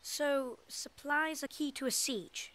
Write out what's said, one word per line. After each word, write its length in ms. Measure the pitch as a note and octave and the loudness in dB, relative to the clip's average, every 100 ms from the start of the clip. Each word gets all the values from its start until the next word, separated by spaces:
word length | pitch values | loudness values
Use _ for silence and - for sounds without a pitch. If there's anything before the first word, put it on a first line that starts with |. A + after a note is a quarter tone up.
So, 580 | - - D4 C#4 C4 - - | -6 0 4 4 2 -6 -10
supplies 760 | - - - C#4 D4 D#4 D#4 | -10 -10 -8 2 2 2 0
are 40 | C#4 | -6
key 240 | - D4 | -2 -2
to 120 | - | 0
a 60 | C4 | 0
siege? 640 | - - A#3 E3+ - - | 2 2 -2 -4 -10 -10